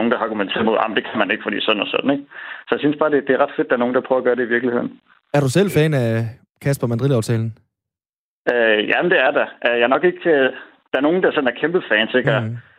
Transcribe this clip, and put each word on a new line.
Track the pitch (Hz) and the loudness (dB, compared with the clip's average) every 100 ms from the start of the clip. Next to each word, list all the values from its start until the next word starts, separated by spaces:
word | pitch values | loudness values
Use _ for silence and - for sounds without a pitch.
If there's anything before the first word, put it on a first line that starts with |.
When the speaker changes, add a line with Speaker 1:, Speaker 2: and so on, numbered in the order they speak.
Speaker 1:
nogen, | 117 | 0
der | 113 | 0
har | |
argumenteret | 110 107 95 113 | -2 -4 -4 -2
mod, | 113 107 | 0 2
"Jamen, | 110 104 | 0 -2
det | - | -4
kan | 117 | -2
man | 95 | -2
ikke, | 104 | -2
fordi | 110 98 | -4 -4
sådan | - 107 | -2 -2
og | - | -2
sådan", | - 131 | -2 0
ikke? | 143 277 - - - - | -2 -4 -18 -16 -16 -4
Så | |
jeg | - | 0
synes | 143 147 | 0 0
bare, | 156 | 0
det, | 143 135 | 2 2
det | |
er | 127 | 0
ret | 139 - | 0 -2
fedt, | 143 | -2
at | |
der | 127 | 0
er | |
nogen, | 123 | 0
der | 127 - | 0 0
prøver | 131 | 0
at | |
gøre | 123 123 | 0 0
det | 117 | 0
i | |
virkeligheden. | 120 123 120 135 - _ _ _ | 0 0 -2 -4 -10 _ _ _
Speaker 2:
Er | 143 | 0
du | 135 | 2
selv | 165 202 151 | 2 2 2
fan | 156 | 2
af | 139 117 113 113 - _ _ | 0 0 0 -4 -10 _ _
Kasper | 143 135 120 | -4 -2 -2
Mandrill-aftalen? | 117 135 123 110 113 113 110 _ _ _ _ _ _ _ _ - | -2 0 0 0 -2 -4 -8 _ _ _ _ _ _ _ _ 0
Speaker 1:
Øh, | 120 113 107 104 | 2 4 4 2
jamen, | 117 175 | 0 2
det | 170 131 | 2 2
er | |
der. | 139 107 - 120 | 2 -2 -2 -2
Øh, | 120 | 2
jeg | 117 | 2
er | 139 | 2
nok | |
ikke, | 180 175 170 | 0 0 0
øh, | 143 135 - - _ _ | 2 2 -2 -16 _ _
der | 131 | 0
er | 147 | 0
nogen, | 185 | 2
der | 175 | 2
sådan | 151 127 | 0 -2
er | - | -2
kæmpe | 156 175 - | -2 -2 0
fans, | 107 110 | 0 2
ikke? | 127 123 110 | 0 2 0
Og | |
Speaker 2:
Mhm. | 110 117 - | -2 -8 -14